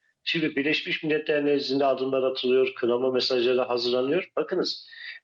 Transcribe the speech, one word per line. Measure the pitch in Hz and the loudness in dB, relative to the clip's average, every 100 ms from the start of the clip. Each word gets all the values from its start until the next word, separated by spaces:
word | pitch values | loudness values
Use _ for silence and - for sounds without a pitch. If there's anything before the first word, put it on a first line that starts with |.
| _ _ | _ _
Şimdi | - 165 156 139 | -4 -2 -2 -2
Birleşmiş | 143 156 180 160 | -2 -2 -4 -6
Milletler | 156 151 156 147 143 | -2 -2 0 0 2
nezdinde | 143 - 135 139 | 0 2 0 2
adımlar | 127 131 135 | 2 0 0
atılıyor, | 131 131 123 127 131 - | 0 0 2 4 2 0
kınama | 120 120 131 | 0 2 2
mesajları | 127 120 127 120 127 | 0 0 0 2 2
hazırlanıyor. | 117 120 120 127 131 175 - - | 0 0 0 0 0 -2 -2 -6
Bakınız, | 165 180 - - - - - - | -2 -2 -2 -6 -14 -18 -16 -16